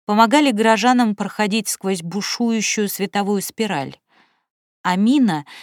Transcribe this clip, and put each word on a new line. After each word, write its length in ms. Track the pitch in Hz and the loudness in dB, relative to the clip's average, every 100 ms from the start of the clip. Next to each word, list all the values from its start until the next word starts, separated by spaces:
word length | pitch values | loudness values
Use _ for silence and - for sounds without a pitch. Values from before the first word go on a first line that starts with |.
помогали 460 | - 214 226 294 277 | 0 2 4 4 2
горожанам 640 | 208 226 214 247 247 220 | 2 2 4 2 2 2
проходить 520 | 202 196 - 208 220 - | -2 -6 -4 -2 -2 -4
сквозь 360 | - 190 185 | -6 -6 -6
бушующую 840 | 165 196 - - 233 220 - 220 202 | -6 -6 -6 -4 -2 -2 -2 -2 -4
световую 540 | - 196 202 196 202 | -4 -4 -4 -2 -2
спираль. 560 | - - 214 151 131 - _ _ _ _ _ _ _ _ | -4 -6 -4 -4 -6 -12 _ _ _ _ _ _ _ _
Амина, 600 | 180 185 220 294 220 156 - - | -2 2 4 4 2 0 -6 -18